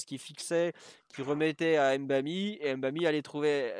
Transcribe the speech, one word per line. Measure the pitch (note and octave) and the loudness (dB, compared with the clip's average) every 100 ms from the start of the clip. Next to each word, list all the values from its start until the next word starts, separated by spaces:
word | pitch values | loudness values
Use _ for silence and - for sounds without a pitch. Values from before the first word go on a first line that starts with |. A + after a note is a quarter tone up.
| - | -2
qui | C#3 | -10
fixait, | - D3+ - E3+ E3+ - - - _ - | -12 -14 -2 0 0 -2 -14 -20 _ -8
qui | |
remettait | C3+ D3 D#3+ D3 E3 D#3 | -2 0 0 2 2 4
à | C3+ C3+ | 4 2
Mbami, | C#3 C3+ C#3+ F3+ G3+ G#3+ | 2 0 0 -2 -2 -2
et | C#3+ C3 | -4 -2
Mbami | C3+ D#3 E3+ | -2 0 2
allait | D3+ | 0
trouver, | - D3 D3+ C#3+ B2 F#2+ | -2 -2 2 2 0 -4